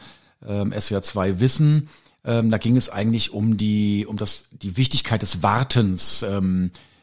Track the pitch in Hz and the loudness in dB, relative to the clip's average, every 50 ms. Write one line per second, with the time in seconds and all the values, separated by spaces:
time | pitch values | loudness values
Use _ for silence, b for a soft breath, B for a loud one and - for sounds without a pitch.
0 | B B B B B B B B - - 101 101 101 101 - 104 - - 104 98 | B B B B B B B B -10 -6 -4 -2 -2 -2 -4 -4 -4 -4 -4 -4
1 | 95 - - 101 92 95 95 90 123 131 - - 156 147 151 156 151 B B B | -4 -4 -4 -2 -2 -2 0 0 0 0 2 2 2 4 4 2 0 B B B
2 | B B B B - - 117 117 113 113 110 104 - 113 123 127 117 - - 101 | B B B B -6 -2 0 0 2 2 0 0 2 2 2 2 2 0 -2 -2
3 | 104 113 113 113 - - - 101 104 113 110 101 107 107 107 107 104 104 101 101 | 0 0 0 0 -2 -2 -2 -2 0 0 0 2 0 0 2 2 2 2 0 0
4 | 104 - 107 101 104 101 - - - _ - - - 101 87 131 131 - - - | -2 -4 -6 -6 -6 -6 -6 -8 -10 _ -16 -12 -10 -6 -2 0 0 2 2 0
5 | - - 117 110 - 95 - 87 - 101 104 120 135 131 - 123 110 98 92 87 | 0 0 0 -2 0 -2 -2 0 2 2 2 2 0 2 2 2 2 2 0 0
6 | - - - - 117 101 98 101 95 92 92 92 90 90 B B B B B B | 0 0 0 0 -2 -2 -2 0 0 0 2 0 0 -2 B B B B B B